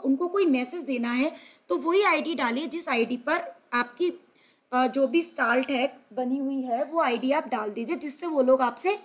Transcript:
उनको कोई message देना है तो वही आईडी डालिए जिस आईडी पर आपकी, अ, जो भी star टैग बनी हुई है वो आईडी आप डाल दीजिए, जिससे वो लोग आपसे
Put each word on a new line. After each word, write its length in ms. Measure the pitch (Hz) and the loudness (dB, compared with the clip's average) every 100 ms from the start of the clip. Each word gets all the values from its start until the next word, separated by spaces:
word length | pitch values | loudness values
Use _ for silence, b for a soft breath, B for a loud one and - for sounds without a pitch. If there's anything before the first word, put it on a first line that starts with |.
उनको 240 | 269 269 349 | 0 0 2
कोई 180 | 392 349 | 2 4
message 360 | 262 254 349 | 4 0 -6
देना 300 | 269 247 233 | -4 -4 -2
है 200 | 247 302 339 B B - | 0 -2 -4 B B -4
तो 80 | 349 | -2
वही 260 | 311 370 | 2 4
आईडी 320 | 403 311 247 | 4 2 0
डालिए 320 | 294 247 240 311 | -2 -2 -2 -4
जिस 220 | 330 330 | -6 -2
आईडी 280 | 233 233 247 | -2 0 -2
पर 260 | - 339 339 - _ | -2 -2 -4 -14 _
आपकी, 380 | 240 247 - 349 - _ b b b _ | -4 -4 -2 -2 -2 _ b b b _
अ, 140 | 254 254 | 0 2
जो 200 | 269 269 | 2 2
भी 160 | 330 | 2
star 380 | 330 - 233 254 | 0 0 2 2
टैग 560 | 262 262 269 - _ 214 | 2 0 0 -4 _ -6
बनी 220 | 254 269 | -2 -2
हुई 220 | 269 269 | -2 -4
है 220 | 254 233 | -2 -2
वो 160 | 285 330 | -2 0
आईडी 320 | 277 233 262 | 0 0 0
आप 160 | 285 254 | 0 0
डाल 220 | 226 214 | -4 -4
दीजिए, 260 | 214 233 339 | -6 -6 -6
जिससे 300 | 294 - 339 | -6 -6 -2
वो 160 | 294 | 2
लोग 200 | 254 262 | 4 4
आपसे 360 | 247 247 370 415 | 2 0 -2 -2